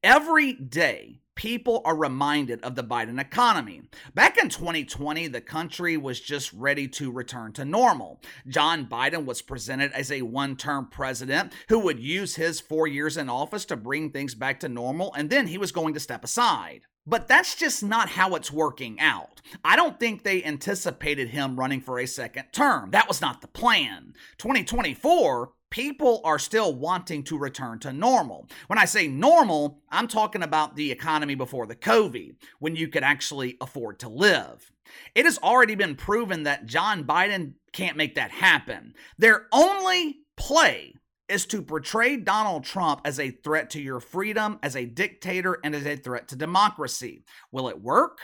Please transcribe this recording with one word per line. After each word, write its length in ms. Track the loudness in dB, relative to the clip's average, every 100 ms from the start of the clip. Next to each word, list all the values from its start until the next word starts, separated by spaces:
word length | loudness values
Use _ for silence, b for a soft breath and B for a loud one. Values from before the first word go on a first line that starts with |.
Every 520 | 8 6 6 2 2
day, 640 | -2 -6 0 0 0 -12 -20 _ -12
people 460 | -8 -4 0 0
are 100 | 0
reminded 680 | 0 0 0 0 0 -2 -6
of 120 | -8 -8
the 100 | -6
Biden 340 | -6 -4 -8
economy. 640 | -6 2 2 2 -2 -14 -20 B B
Back 240 | 4 6 6
in 100 | 0
twenty 380 | -2 -4 -4 -4
twenty, 420 | -8 -6 -4 -6
the 140 | -8
country 560 | -8 -8 -8 -4 -2 -2
was 240 | -4 -8
just 320 | -6 -8 -8
ready 340 | -4 -2 -2 -4
to 240 | -6 -8
return 400 | -8 -10 -12 -12
to 140 | -10 -4
normal. 560 | 2 4 2 -4 -16 B B -6
John 380 | 0 2 0 -4
Biden 400 | -2 -2 -2 -6
was 160 | -8
presented 500 | -10 -12 -8 -2 -2
as 180 | -4 -6
a 120 | -6
one-term 680 | -4 -4 -4 -6 -4 -6 -6
president 600 | -8 -6 -6 -2 -2 -2 B 2
who 120 | 2
would 200 | 2 -2
use 360 | -4 -4 -4 -2
his 260 | -2 -4
four 260 | -4 0 0
years 300 | 0 -4 -4
in 100 | -6
office 380 | -4 -6 -6 -8
to 100 | -8
bring 340 | -4 -4 -4
things 260 | -6 -8 -6
back 260 | -6 -4
to 80 | -6
normal, 440 | -6 -6 -4 -4 -4
and 140 | 0
then 180 | 0 0
he 100 | -4
was 160 | -4
going 200 | -2 -2 -4
to 40 |
step 240 | -8 -10
aside. 600 | -6 0 2 2 -4 -16 _ _ -4
But 200 | -2 4
that's 260 | 4 4
just 300 | -2 -2 -2
not 260 | -2 0 0
how 240 | 2 0
it's 180 | 0 -4
working 480 | 0 -2 -2 -12 0
out. 400 | 0 0 -8 -20 B B
I 120 | 4 4
don't 240 | 4 2
think 240 | -4 -2
they 200 | -2 -2
anticipated 840 | -2 -6 -4 -4 -4 -6 -4 -4 -4
him 280 | -4 -4 -2
running 240 | -4 -4
for 200 | -6 -6
a 80 | -6
second 380 | -6 -10 -12 -12
term. 380 | 0 2 2 2
That 180 | 2 2
was 140 | 0
not 200 | -2 -6
the 60 | -16
plan. 680 | 0 2 2 0 -8 -16 -20 B _
Twenty 240 | -2 -2
twenty-four, 880 | 0 -2 -2 -2 2 4 4 2 -4 _ _
people 500 | -8 -8 2 2 4
are 160 | 2 -2
still 340 | 0 0 0
wanting 480 | -2 -2 -2 -2 -8 -6
to 120 | -6
return 400 | -6 -8 -10 -10
to 120 | -10
normal. 560 | 0 2 4 2 -10 -18 B B
When 140 | 4
I 60 | 4
say 220 | 4 0
normal, 760 | 4 8 8 8 4 0 -4 _
I'm 160 | -2 0
talking 340 | 0 0 -2
about 340 | 0 2 0 -2
the 160 | -6
economy 440 | -4 -2 -2 -2 -4
before 320 | -6 -6 -8
the 80 | -8
covid, 640 | 2 4 4 -2 -12 -20 B B
when 180 | -6 -4
you 120 | -2
could 160 | 2
actually 540 | 2 2 -2 -4 -6 -6
afford 380 | -12 -8 -10 -12
to 100 | -14
live. 600 | 4 4 4 -2 -16 -20 _ B B B
It 120 | 4 4
has 120 | 4
already 380 | 4 6 6 4
been 200 | -2 -4
proven 460 | -2 -2 0 -4
that 240 | -2 -4 -2
John 380 | 0 0 -2
Biden 500 | 0 2 2 0 -6 -12 _
can't 260 | -6 -6 -2
make 180 | -2 -2
that 160 | -6
happen. 640 | 2 4 4 0 -14 -14 -20 B 4
Their 260 | 6 6 4
only 680 | 6 6 6 2 2 0 -6 _ -12
play 580 | 2 6 6 4 -10 -20 _ _ -4
is 200 | -4 -2
to 120 | -6
portray 560 | -4 -6 -2 0 2 0
Donald 460 | 0 2 2 -2
Trump 380 | -6 -2 0 0
as 160 | -2 -4
a 120 | -6
threat 400 | -6 -2 -2 -2
to 100 | -8
your 180 | -8 -10
freedom, 600 | -8 -6 -2 -2 -2 -2
as 140 | -6 -6
a 100 | -8
dictator, 760 | -4 -4 -4 -6 -2 -2 -2
and 100 | -4
as 100 | -4
a 120 | -6 -8
threat 320 | -6 -8 -8
to 80 | -8
democracy. 880 | 0 4 4 2 -6 -6 -10 -14 _ B B
Will 160 | -8 -6
it 140 | -8
work? 380 | 2 2 2 -2